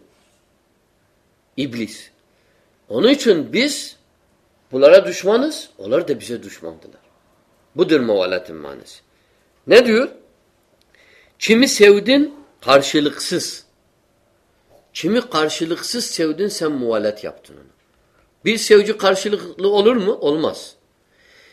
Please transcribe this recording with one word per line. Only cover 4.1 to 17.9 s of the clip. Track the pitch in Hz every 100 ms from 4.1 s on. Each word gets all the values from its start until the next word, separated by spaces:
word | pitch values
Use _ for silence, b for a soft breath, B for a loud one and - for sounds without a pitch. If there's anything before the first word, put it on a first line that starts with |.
| _ _ _ _ _ _
bunlara | 131 139 190 190
düşmanız, | 170 180 226 302 302 - -
onlar | 101 120 113
da | 120
bize | - 117
düşmandılar. | 98 - 82 80 - - _ _ _ _ _ _ _ 147
Budur | 175 156
muvaletin | 117 101 92 90 - 80
manası. | 71 65 - - _ _ _ _ _ _ -
Ne | 196 240
diyor? | 220 269 - _ _ _ _ _ _ _ b b b b b
Kimi | - 220 277
sevdin | - 202 202 226 277 294 - - _
karşılıksız. | 120 139 139 156 147 - - 170 - - - _ _ _ _ _ _ _ _ _ _ _ _
Kimi | - 160 233
karşılıksız | 240 160 156 - 165 170 - 240 -
sevdin | - 160 151 202
sen | 202 160
muvalet | 143 117 113 107 -
yaptın | 85 - - 69
onu. | 69 _ _